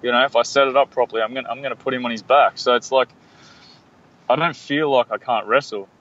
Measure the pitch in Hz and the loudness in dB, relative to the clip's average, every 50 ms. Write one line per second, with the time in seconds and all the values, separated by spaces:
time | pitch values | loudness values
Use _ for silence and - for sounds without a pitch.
0 | - 123 123 120 131 139 - 120 117 - - 139 139 135 127 139 139 - - 131 | -2 0 2 2 2 2 2 0 0 2 2 2 2 4 4 2 2 2 0 -2
1 | 120 - 104 113 110 110 123 135 123 - 117 127 143 135 120 - - 135 127 127 | -2 -2 0 -4 -4 -4 -6 -10 -8 -8 -10 -8 -8 -10 -10 -6 -6 -6 -4 -4
2 | 123 120 117 110 101 - 127 143 131 98 - - - 127 123 120 - - 131 131 | -4 -6 -8 -8 -2 2 4 4 4 2 0 -2 -2 0 0 0 0 0 0 0
3 | 127 _ _ _ _ _ _ _ - - - _ - - - _ _ _ _ _ | 0 _ _ _ _ _ _ _ -20 -20 -20 _ -20 -20 -20 _ _ _ _ _
4 | _ _ _ _ _ - 123 139 165 170 147 - - - 143 147 156 147 135 127 | _ _ _ _ _ -4 -2 0 0 -4 -4 -8 -10 -6 -4 -2 0 2 2 0
5 | 120 _ 110 104 - - 120 110 101 101 117 139 139 - 117 104 98 98 _ _ | 0 _ -6 -10 -4 -4 -4 -4 -2 0 0 0 0 -2 -12 -12 -12 _ _ _